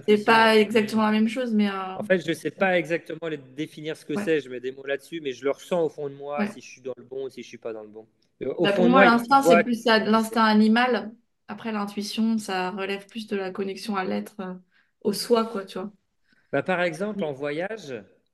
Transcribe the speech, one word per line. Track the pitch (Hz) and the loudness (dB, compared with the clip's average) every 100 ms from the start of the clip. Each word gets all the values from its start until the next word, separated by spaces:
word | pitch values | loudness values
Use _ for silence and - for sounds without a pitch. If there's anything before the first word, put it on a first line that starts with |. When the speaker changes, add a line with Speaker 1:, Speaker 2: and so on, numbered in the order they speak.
| 135 | 2
Speaker 1:
C'est | 208 | 4
Speaker 2:
l'intuition, | |
Speaker 1:
pas | 214 226 226 220 | 6 6 6 6
Speaker 2:
ouais. | |
Speaker 1:
exactement | 208 220 208 220 | 4 2 0 0
la | 214 | 2
même | 214 226 | 2 2
chose, | 262 247 | 0 -2
mais, | 214 202 | 0 2
euh, | 190 185 190 | 0 -4 -4
Speaker 2:
En | |
fait, | 208 185 156 | 0 0 0
je | |
sais | 156 156 | -4 -6
pas | - 190 180 | 0 2 2
exactement | 151 165 - 160 165 | 0 -4 -6 -10 -8
les, | 151 | -10
définir | 131 131 156 160 151 151 | -10 -10 -10 -8 -10 -8
ce | - | -6
que | 151 | -4
Speaker 1:
Ouais. | |
Speaker 2:
c'est. | 202 156 | 0 0
Je | 127 | -2
mets | 123 | -8
des | 127 | -8
mots | 135 135 | -8 -6
là-dessus, | 139 - 165 | -6 -6 -8
mais | 143 | -8
je | 120 | -4
le | 135 | -4
ressens | 135 - 180 | -4 -4 -2
au | 151 | -2
fond | 151 143 | -4 -10
de | |
moi | 139 143 143 - | -10 -8 -4 -6
Speaker 1:
Ouais. | |
Speaker 2:
si | 127 | -8
je | - | -18
suis | - | -14
dans | 127 123 | -12 -12
le | |
bon | 117 135 135 | -12 -10 -10
ou | |
si | 127 | -12
je | 117 | -16
suis | 117 | -14
pas | 117 | -12
dans | 110 | -12
le | 107 | -14
bon. | 107 110 _ _ - | -20 -20 _ _ -10
Euh, | 135 - | -8 -2
au | |
Speaker 1:
Bah, | - | 0
Speaker 2:
fond | |
Speaker 1:
pour | - 240 | 4 6
Speaker 2:
de | |
Speaker 1:
moi, | |
Speaker 2:
moi, | 262 240 | 8 6
il | |
Speaker 1:
l'instinct, | 233 - 277 | 6 4 4
c'est | 269 170 | 6 6
Speaker 2:
voit | |
Speaker 1:
plus | 247 226 | 4 0
ça, | 233 220 | 2 2
Speaker 2:
qui | 202 | 4
c'est. | |
Speaker 1:
l'instinct | 220 220 233 | 2 2 2
animal. | 220 214 214 226 254 220 208 - _ _ - | 4 6 6 4 2 0 -4 -12 _ _ -18
Après, | 208 226 | -12 -8
l'intuition, | 214 202 208 208 226 226 220 | -6 -6 -6 -6 0 0 0
ça | 208 185 180 | -2 -4 -4
relève | 190 190 196 - | -4 -6 -6 -10
plus | 233 214 | -14 -6
de | 202 | -6
la | 190 | -4
connexion | 185 196 196 - 196 | -6 -6 -6 -6 -4
à | |
l'être, | 185 208 208 - | -2 -4 -6 -12
euh, | 185 185 _ _ _ _ | -12 -12 _ _ _ _
au | - | -4
soi, | 196 - 233 226 | -2 0 0 0
quoi, | 196 | -6
tu | 196 190 | -10 -10
vois. | 202 - _ _ _ _ _ | -12 -14 _ _ _ _ _
Speaker 2:
Bah, | 139 | -4
par | 160 175 | -2 -2
exemple, | 180 160 208 202 | -2 -4 -6 -6
Speaker 1:
Oui. | |
Speaker 2:
en | 156 | -6
voyage, | 131 147 151 190 220 147 117 95 _ _ | -6 -6 -6 -8 -10 -12 -14 -14 _ _